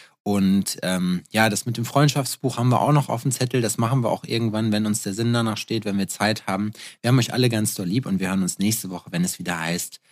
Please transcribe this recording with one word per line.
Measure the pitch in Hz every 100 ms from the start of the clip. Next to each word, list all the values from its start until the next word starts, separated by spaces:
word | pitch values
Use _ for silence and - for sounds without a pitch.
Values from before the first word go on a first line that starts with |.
| - _
Und, | - 101 98 98 92 -
ähm, | 90 92 90 90 -
ja, | 107 110
das | 101 -
mit | 113
dem | 113
Freundschaftsbuch | 139 147 143 117 - 131 120
haben | 127
wir | 120
auch | 117
noch | 147 -
auf | 117
dem | 139
Zettel. | 127 123 131
Das | 113 101
machen | 113 135
wir | 113
auch | - -
irgendwann, | 117 113 104 110
wenn | 104 107
uns | 104
der | 101
Sinn | 98 117
danach | 120 113 104
steht, | - 113 104
wenn | 98
wir | 98
Zeit | - 104 107 -
haben. | 95 107 - - -
Wir | 117
haben | 127
euch | 113
alle | 117 123
ganz | 113 104
doll | - 90
lieb | 107 127
und | 95
wir | 92
hören | 95
uns | 90 -
nächste | 98 107 92
Woche, | 90 -
wenn | 87
es | 90 -
wieder | 87 87
heißt, | 82 87 - - _